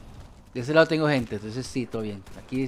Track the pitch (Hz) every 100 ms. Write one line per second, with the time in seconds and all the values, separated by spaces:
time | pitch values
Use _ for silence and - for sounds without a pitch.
0 | - - - - - 127 123 156 165 160
1 | 151 143 113 107 107 113 123 - 117 113
2 | 110 104 95 - - 131